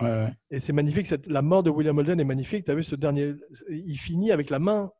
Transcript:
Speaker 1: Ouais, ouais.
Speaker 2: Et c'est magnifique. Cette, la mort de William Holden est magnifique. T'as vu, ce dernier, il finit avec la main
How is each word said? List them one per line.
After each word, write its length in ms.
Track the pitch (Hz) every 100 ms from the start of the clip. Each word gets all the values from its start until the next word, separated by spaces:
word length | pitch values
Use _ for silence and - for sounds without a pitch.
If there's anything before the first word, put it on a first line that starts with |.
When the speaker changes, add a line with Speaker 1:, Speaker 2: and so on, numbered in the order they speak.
Speaker 1:
Ouais, 60 | 120
ouais. 240 | 110 110 - -
Speaker 2:
Et 100 | 135
c'est 120 | -
magnifique. 320 | 143 147 165 180
Cette, 200 | 147 143
la 140 | 143
mort 220 | 147 190
de 80 | 170
William 260 | 151 156 147
Holden 240 | 143 175
est 40 |
magnifique. 420 | 135 131 127 214 175
T'as 80 |
vu, 80 | 151
ce 140 | 160 139
dernier, 360 | 147 139 143 143 - 139 -
il 260 | 156 185 139
finit 340 | - 170 214
avec 200 | 165 143
la 80 | 139
main 340 | 190 214 196 -